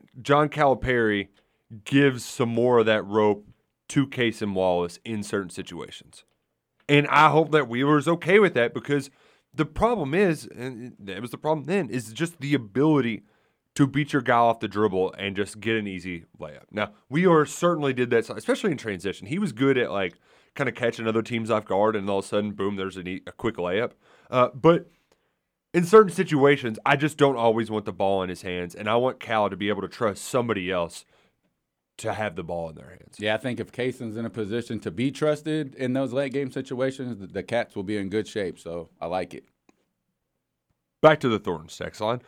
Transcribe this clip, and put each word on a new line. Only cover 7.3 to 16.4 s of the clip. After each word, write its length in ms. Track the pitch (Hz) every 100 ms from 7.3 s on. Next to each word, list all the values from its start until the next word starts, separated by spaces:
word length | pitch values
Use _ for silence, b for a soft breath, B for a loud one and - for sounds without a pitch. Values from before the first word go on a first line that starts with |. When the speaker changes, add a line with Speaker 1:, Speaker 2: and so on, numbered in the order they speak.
| 147 156
Speaker 1:
that 160 | 151 123
Wheeler's 400 | 120 139 151 147
okay 320 | 170 151 202
with 160 | 190 123
that, 180 | 120
because 380 | 127 - 143 135 b b b b
the 120 | - 151
problem 500 | - 220 233 135 165
is, 300 | 202 156 120
and 480 | - 123 117 123 -
that 220 | 98 95
was 80 | 120
the 60 | 139
problem 300 | 151 156 135
then, 220 | 196 139
is 200 | 127 107
just 280 | 110 165 -
the 140 | 139 151
ability 680 | 110 104 151 147 117 101 _ _ _ _ _ -
to 100 | 139
beat 240 | 139 147
your 80 | 143
guy 120 | 120 120
off 240 | 117 113
the 80 | 113
dribble 460 | 98 107 95 92 -
and 180 | 98 95
just 240 | 98 110
get 180 | 104 113
an 100 | 104
easy 380 | 95 90 85 80
layup. 240 | -